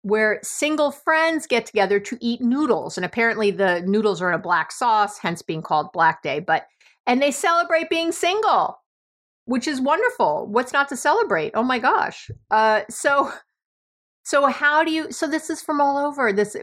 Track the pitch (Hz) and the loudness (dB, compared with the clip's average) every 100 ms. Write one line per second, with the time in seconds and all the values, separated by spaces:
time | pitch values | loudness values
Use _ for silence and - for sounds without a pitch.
0 | 196 214 214 202 - - 302 311 294 - | -2 2 2 0 -6 -4 -2 0 0 -2
1 | - 320 320 320 - 240 226 - 190 202 | 0 2 2 0 0 -2 0 0 2 0
2 | 202 233 233 240 240 262 302 185 160 185 | -2 -6 -4 -2 0 0 2 0 -2 -6
3 | 180 240 233 214 208 180 190 175 180 208 | -6 0 0 2 -2 2 0 0 0 0
4 | 214 170 180 165 165 175 160 - 247 220 | 0 0 -2 -2 0 0 0 -2 0 2
5 | 202 - 180 170 - 160 - 156 - 180 | 2 -2 -6 -6 -6 -8 -2 -2 -2 2
6 | 160 160 151 139 180 160 - _ _ _ | 2 2 -4 -4 0 -2 -2 _ _ _
7 | - 247 285 - 370 339 339 330 330 330 | 0 2 2 0 2 2 2 0 0 -2
8 | 330 339 349 403 427 233 160 - _ _ | -2 0 0 2 2 2 2 -4 _ _
9 | _ _ _ _ - 254 311 269 262 330 | _ _ _ _ -4 -4 -2 -2 0 2
10 | 480 - 175 147 - 214 254 285 277 262 | 0 0 0 0 -2 -2 0 -2 -2 0
11 | 294 403 392 170 151 - 254 247 254 440 | 2 2 2 0 0 -2 -2 0 0 0
12 | - - - - _ 214 220 214 - - | -2 -6 -16 -18 _ 2 4 2 -2 -2
13 | 294 277 - - _ _ _ _ _ _ | 0 2 0 -6 _ _ _ _ _ _
14 | _ _ - 285 277 240 294 302 320 320 | _ _ -2 2 2 2 2 2 2 -2
15 | 311 - 320 311 311 320 - 294 285 277 | -4 -4 -2 -2 -4 -8 -4 0 2 2
16 | 285 285 233 202 208 - | -2 0 0 2 0 -4